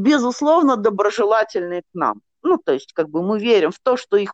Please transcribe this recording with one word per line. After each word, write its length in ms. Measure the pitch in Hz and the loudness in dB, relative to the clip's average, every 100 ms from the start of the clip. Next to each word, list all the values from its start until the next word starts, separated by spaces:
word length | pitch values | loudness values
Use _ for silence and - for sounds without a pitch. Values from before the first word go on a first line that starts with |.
безусловно, 760 | 202 294 240 240 294 330 294 247 | 2 2 0 -2 2 2 2 2
доброжелательные 1040 | 208 202 208 208 208 226 220 - 175 175 | 0 0 -2 0 0 0 0 -4 -6 -8
к 120 | - 175 | -10 -4
нам. 260 | 135 104 _ _ | -4 -4 _ _
Ну, 140 | 311 359 - | -2 -2 0
то 80 | |
есть, 200 | 135 - | -4 -4
как 160 | - 156 | -6 -6
бы 140 | 151 | -4
мы 160 | 185 214 | -4 -4
верим 320 | 226 220 165 | 2 2 2
в 80 | 190 | -2
то, 140 | - 247 | -2 -4
что 200 | - 202 | 0 -2
их 160 | 196 | -2